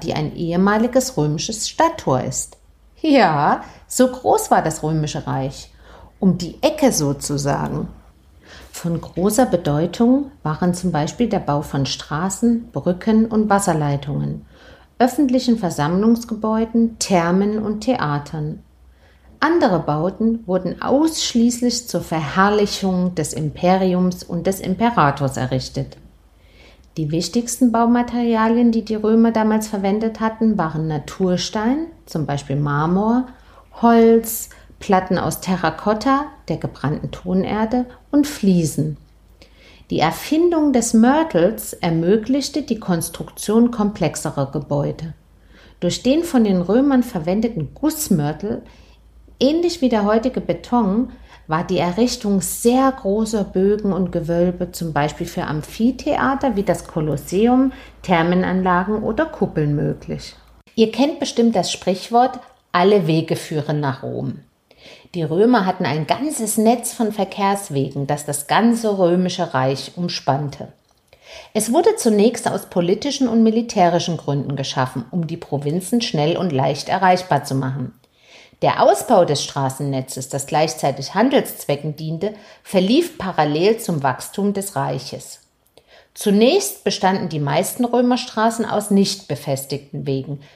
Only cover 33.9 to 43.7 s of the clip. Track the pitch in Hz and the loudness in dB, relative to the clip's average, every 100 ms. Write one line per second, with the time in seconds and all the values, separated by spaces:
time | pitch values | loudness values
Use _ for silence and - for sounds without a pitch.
33.9 | 233 226 226 226 - - - - - - | 6 8 6 2 -6 -10 -16 -20 -10 0
34.9 | 185 185 180 127 - - 180 160 - - | 0 2 0 -2 -4 -4 -2 -2 -2 -2
35.9 | 220 269 269 302 - - 156 - - 135 | 0 2 0 0 -10 -8 -6 -6 -6 -4
36.9 | 151 139 - 180 185 - 208 220 247 247 | -4 -6 -10 -2 -2 0 -2 0 0 -2
37.9 | - _ 294 285 - 196 180 156 - 151 | -8 _ 0 0 0 2 4 2 0 -4
38.9 | 147 - _ _ _ - _ - - - | -6 -14 _ _ _ -20 _ -20 -20 -6
39.9 | 170 254 - - 311 349 339 294 247 226 | -2 0 -2 -2 2 2 4 2 2 2
40.9 | 226 240 294 320 165 175 220 - - 180 | 4 6 4 2 4 2 2 -8 -6 -2
41.9 | 165 165 214 220 269 269 302 - 214 - | 0 2 2 2 -2 -2 -6 -4 -4 -2
42.9 | 170 160 - 156 - - 220 240 | -2 -2 -10 -14 -8 0 4 4